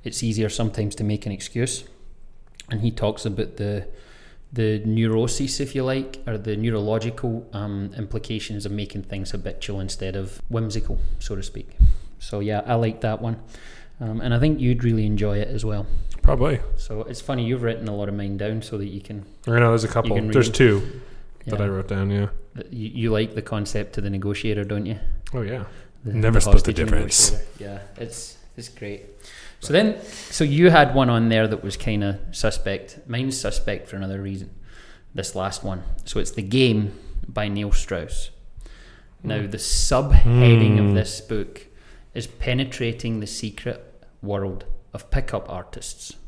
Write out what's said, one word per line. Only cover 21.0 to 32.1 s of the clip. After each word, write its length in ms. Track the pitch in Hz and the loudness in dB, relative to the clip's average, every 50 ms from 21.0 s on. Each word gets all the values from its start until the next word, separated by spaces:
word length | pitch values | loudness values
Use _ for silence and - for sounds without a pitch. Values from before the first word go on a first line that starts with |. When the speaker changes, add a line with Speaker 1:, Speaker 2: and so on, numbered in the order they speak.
| - - - - - - - - - | -14 -14 -14 -16 -14 -16 -16 -14 -8
Speaker 2:
that 140 | - 110 104 | -8 -4 -2
Speaker 1:
Yeah. 40 | 104 | -2
Speaker 2:
I 40 | 101 | -2
wrote 200 | 98 95 95 95 | -2 -4 -4 -4
down, 220 | 101 98 98 98 | -2 -2 0 0
yeah. 180 | 101 101 101 101 - - - - - 113 - - | 0 0 0 -2 -4 -6 -8 -10 -14 -16 -14 -12
Speaker 1:
You, 180 | - 120 107 110 | -10 -10 -10 -8
you 220 | - 123 113 113 | -6 -2 0 2
like 240 | 110 107 113 113 - | 2 2 0 -2 -4
the 80 | 113 104 | -8 -8
concept 540 | - 113 107 104 - - 107 101 - - | -4 -4 -4 -4 -2 -2 -4 -4 -4 -4
of 80 | - 98 | -4 -4
the 60 | 101 | -2
negotiator, 540 | 98 95 95 101 101 - - 113 104 104 101 | -2 -2 -2 -4 -4 -4 -2 -2 -2 -2 -2
don't 200 | 98 107 104 104 | -4 -4 -6 -4
you? 140 | 90 110 95 - - - - - - - | -6 -6 -2 0 0 0 0 -4 -6 -6
Speaker 2:
Oh, 80 | 127 | -6
yeah. 240 | 113 98 117 - 95 - - - - - - - - | -4 -6 -6 -8 -10 -12 -14 -18 -20 -20 -20 -12 -8
Speaker 1:
The, 80 | 117 104 | -4 -2
Speaker 2:
Never 220 | 113 110 113 113 | 2 4 6 8
Speaker 1:
the 60 | 113 - | 6 8
Speaker 2:
split 100 | 104 101 | 10 10
the 60 | - - - 110 | 8 8 8 2
Speaker 1:
hostage 40 | |
Speaker 2:
difference. 560 | 82 78 - 107 - - 71 - - - - - | 0 2 4 4 4 4 4 4 4 4 4 4
Speaker 1:
negotiator. 320 | - - - - - 104 | 2 0 -4 -8 -14 -12
Yeah, 380 | 101 101 98 98 - - - 117 | -12 -12 -12 -14 -16 -14 -14 -14
it's, 340 | 117 - - - - - - - - - - | -12 -12 -14 -14 -16 -16 -20 -20 -20 -18 -16
it's 100 | 117 - | -16 -16
great. 380 | - - 110 104 101 98 - - - - - - - - - - - - | -16 -14 -12 -12 -12 -12 -14 -18 -20 -20 -20 -20 -20 -18 -20 -20 -18 -14
So 120 | - - 143 | -6 2 4
then, 300 | 175 214 214 214 - - | 4 4 4 0 -2 -10
so 420 | - - - - - - - 165 | -16 -16 -16 -14 -10 -2 0 0
you 240 | 143 139 151 175 180 | 2 4 8 8 10
had 260 | 170 160 147 131 127 | 10 10 8 8 6
one 140 | 135 131 123 | 4 4 4
on 220 | 120 113 113 113 | 4 4 4 4
there 180 | 113 110 110 107 | 4 4 4 2
that 140 | 107 95 - | 0 -2 -4
was 140 | 98 95 - | -8 -8 -4
kinda 420 | - 120 110 104 101 101 | -4 -2 -2 0 0 -2